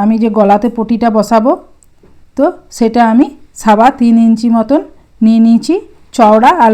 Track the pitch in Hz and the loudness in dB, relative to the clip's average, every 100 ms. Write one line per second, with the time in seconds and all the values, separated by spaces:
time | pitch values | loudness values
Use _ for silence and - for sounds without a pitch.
0 | 208 220 226 220 196 202 240 233 220 226 | -4 -2 -2 0 0 0 -2 -6 -6 -4
1 | 233 214 208 226 247 359 - _ _ _ | -2 -2 -2 -2 0 -4 -8 _ _ _
2 | _ - _ - 311 - _ - 220 240 | _ -20 _ -4 -4 -4 _ -4 -2 0
3 | 226 233 - - - - 226 208 240 - | 0 0 -2 -6 -20 -6 0 2 0 0
4 | 233 226 226 220 233 226 220 302 - - | 0 2 2 0 -2 -2 -2 -4 -6 -18
5 | _ _ 220 226 226 226 226 392 - _ | _ _ 0 2 2 0 -2 -6 -8 _
6 | _ - 214 220 254 359 233 | _ 0 2 4 2 2 2